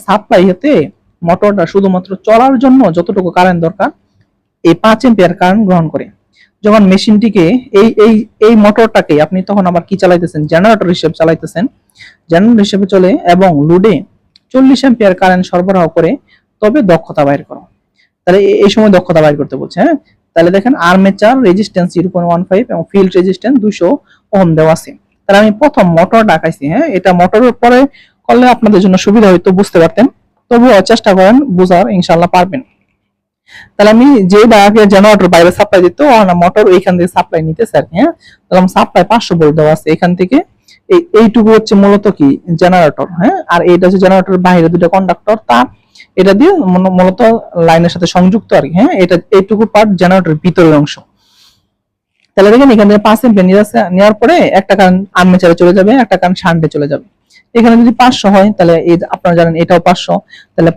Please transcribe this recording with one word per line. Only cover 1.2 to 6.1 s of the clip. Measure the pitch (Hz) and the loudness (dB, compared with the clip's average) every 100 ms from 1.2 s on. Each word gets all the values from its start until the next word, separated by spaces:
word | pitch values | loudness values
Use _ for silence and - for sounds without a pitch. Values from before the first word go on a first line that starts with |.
মোটরটা | 165 180 208 202 165 | -6 -2 -2 -2 -4
শুধুমাত্র | 202 196 185 185 190 - | -2 -2 -4 -6 -10 -2
চলার | 226 262 269 | 0 2 0
জন্য | 262 262 208 165 | 2 2 2 -2
যতটুকু | - 196 180 | -4 -4 -4
কারেন্ট | 180 185 175 160 | -2 0 0 -4
দরকার, | - 233 - _ _ _ _ _ _ | -4 -8 -8 _ _ _ _ _ _
এই | 170 165 | -2 0
পাঁচ | 220 220 | 0 0
অ্যাম্পিয়ার | 254 208 180 175 | 0 0 0 0
কারেন্ট | 180 202 202 | -2 0 0
গ্রহণ | 180 160 | -2 -2
করে। | 139 - | -8 -12